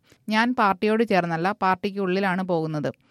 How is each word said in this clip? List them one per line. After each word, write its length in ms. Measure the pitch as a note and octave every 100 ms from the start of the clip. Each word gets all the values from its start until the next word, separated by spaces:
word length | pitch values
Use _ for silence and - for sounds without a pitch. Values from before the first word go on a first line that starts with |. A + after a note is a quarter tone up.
| _ _ -
"ഞാൻ 260 | G#3+ A#3+
പാർട്ടിയോട് 500 | B3+ G3+ F#3+ G#3+ A3
ചേർന്നല്ല, 440 | A3 F#3 E3+ E3 F3+
പാർട്ടിക്കുള്ളിലാണ് 920 | G#3 F#3+ F#3 G#3 G3 F#3+ F#3 G3+ F3+
പോകുന്നത്. 460 | F#3 E3+ D#3+ D3+ C3+ - _